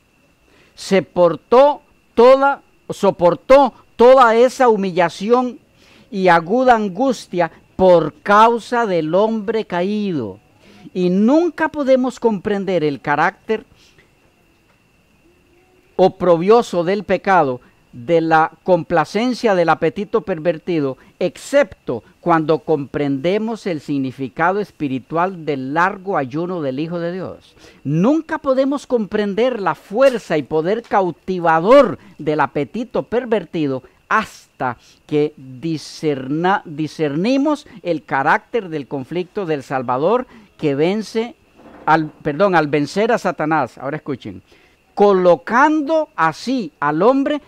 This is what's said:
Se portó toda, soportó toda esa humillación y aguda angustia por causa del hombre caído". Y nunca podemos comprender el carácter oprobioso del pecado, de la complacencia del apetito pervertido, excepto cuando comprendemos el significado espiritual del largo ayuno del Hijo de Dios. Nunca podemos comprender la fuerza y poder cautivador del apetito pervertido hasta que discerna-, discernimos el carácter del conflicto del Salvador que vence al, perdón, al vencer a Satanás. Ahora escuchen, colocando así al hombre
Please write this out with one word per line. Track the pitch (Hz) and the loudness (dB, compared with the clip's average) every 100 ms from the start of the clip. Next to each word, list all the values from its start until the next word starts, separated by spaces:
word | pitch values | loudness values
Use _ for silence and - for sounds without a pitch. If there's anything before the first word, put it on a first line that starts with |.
| _ _ _ _ _ _ _ | _ _ _ _ _ _ _
Se | - - 196 | -20 -2 -2
portó | - 180 175 165 - 240 285 269 _ _ _ | -2 2 2 2 2 4 4 2 _ _ _
toda, | - 247 269 277 277 _ _ - | 4 6 6 4 -2 _ _ -16
soportó | - 196 - 175 170 - 220 262 - _ | -2 -2 2 0 0 4 4 4 -2 _
toda | - 240 262 240 | 4 6 8 6
esa | 226 247 - 247 | 6 2 4 2
humillación | 214 196 175 170 - 196 247 247 247 _ _ _ _ _ | 2 0 0 -2 -2 0 0 0 -8 _ _ _ _ _
y | 202 185 | -2 2
aguda | 170 165 240 254 | 2 2 0 4
angustia | 233 208 175 269 233 - 175 165 - _ - | 2 0 -2 -2 -2 -6 -4 -4 -4 _ 2
por | 185 175 156 - | 4 6 2 -6
causa | - 208 226 233 - 240 226 | 2 4 6 2 -2 -2 0
del | 175 156 | 0 0
hombre | 180 220 220 196 226 208 | 0 0 -2 -4 -6 -4
caído". | 175 185 214 202 160 107 95 _ _ _ - - | -4 -2 -2 -4 -4 -6 -10 _ _ _ -20 -12
Y | 180 180 | -4 0
nunca | 185 214 302 349 - 311 | 2 2 2 0 -2 -6
podemos | 302 262 262 254 - | -4 0 2 0 -2
comprender | 233 202 208 202 190 180 | -2 -2 -4 -4 -2 -2
el | 151 139 | -2 -4
carácter | - 147 170 190 - 214 - _ _ _ _ _ _ _ _ _ _ _ _ _ _ _ _ _ _ _ _ _ _ | -2 0 0 -2 -8 -8 -8 _ _ _ _ _ _ _ _ _ _ _ _ _ _ _ _ _ _ _ _ _ _
oprobioso | - 185 - 180 170 185 233 - 180 | 0 0 2 2 2 4 4 2 -4
del | 165 202 | -2 -4
pecado, | 196 180 202 185 143 123 - _ _ | -2 -4 2 2 2 -2 -12 _ _
de | 127 117 165 | -18 0 0
la | 160 160 160 - | 2 2 2 -4
complacencia | - 175 151 170 151 202 254 233 226 | 0 0 0 -2 -2 -2 -4 -2 0
del | 190 165 | 2 2
apetito | 156 165 175 208 226 | 0 -2 -4 -4 -4
pervertido, | - 175 160 160 - 170 139 127 - _ | -4 -4 -4 -4 -4 -4 -4 -6 -18 _
excepto | 180 - - 277 277 - - 120 - _ | -6 -6 -2 0 0 -4 -8 -8 -10 _
cuando | 175 165 156 156 | 0 0 2 -2
comprendemos | - 156 139 151 143 139 160 208 220 220 202 | 0 -2 -2 -6 -4 -2 -2 -2 -4 -8 -8
el | 156 | -8
significado | - 143 131 123 131 - 165 196 | -6 -4 -4 -8 -10 -2 -2 -2
espiritual | 196 _ 151 131 - 156 180 185 | -6 _ -6 -6 -6 -4 -4 -6
del | 151 139 131 | -8 -6 -4
largo | 151 185 196 185 175 | -2 -2 -4 -6 -4
ayuno | 135 143 180 180 | -4 -6 -6 -6
del | 143 131 | -6 -6
Hijo | 160 175 | -6 -6
de | 170 | -8
Dios. | 185 143 85 _ _ - - | -8 -12 -14 _ _ -20 -12
Nunca | 131 156 208 311 - 311 | -4 0 2 0 -2 -6
podemos | 277 262 269 285 - | -2 0 0 -4 -4
comprender | 247 196 208 202 196 254 240 | -4 -2 -4 -4 -2 -2 -2
la | 180 | -4
fuerza | 147 - 202 269 233 - 160 | -6 -6 2 2 2 -4 -4
y | |
poder | 131 156 165 233 | -2 -2 -2 -4
cautivador | - 214 185 - - 180 170 160 180 277 233 135 - - | -2 -2 -2 -6 -8 -2 0 2 6 6 6 0 -14 -8
del | 156 151 | -4 -2
apetito | 139 151 143 214 240 196 | -2 -2 -6 -8 -6 -6
pervertido | 139 226 254 214 - 175 147 131 - _ _ | -4 -4 -2 -4 -4 -4 -4 -4 -10 _ _
hasta | 208 196 - _ _ 131 117 _ _ _ | -4 -4 -12 _ _ -6 -6 _ _ _
que | 151 147 147 | -2 -2 -4
discerna-, | 131 127 160 156 - - 156 135 131 151 180 196 | -18 -12 -8 -8 -10 -6 -4 -4 -4 -2 0 -2
discernimos | - 147 151 - 151 143 208 269 294 294 - 196 | -4 -8 -8 -4 -4 -2 -2 0 0 -4 -8 -14
el | 175 160 | -6 -6
carácter | - 143 139 208 - 233 190 | -4 -2 0 0 -2 -8 -6
del | 156 135 | -10 -8
conflicto | 143 - 165 175 - 180 | -10 -8 -8 -8 -8 -4
del | 151 | -4
Salvador | - 135 123 127 165 240 - - _ _ | -4 -6 -4 -2 0 0 -4 -16 _ _
que | 151 139 | -4 0
vence | 165 214 196 220 240 - _ _ - - - | 0 -2 -4 -6 -6 -10 _ _ -20 -8 0
al, | 160 156 | 0 0
perdón, | - 165 143 202 | -6 -8 0 2
al | 175 151 | 2 0
vencer | 151 143 196 220 | -2 -2 -2 0
a | 220 | 0
Satanás. | 190 - 156 160 123 - | -2 -4 -2 -2 -2 -8
Ahora | 131 151 | -10 -10
escuchen, | - 135 110 92 _ _ _ _ _ | -10 -10 -10 -16 _ _ _ _ _
colocando | - 202 190 180 165 - 226 302 311 277 320 302 - | 0 2 4 4 2 2 2 2 2 0 -2 -2 -2
así | 160 151 - 262 175 - | -2 -2 -6 -4 -6 -4
al | 147 151 | -2 2
hombre | 208 269 277 294 | 2 2 0 -4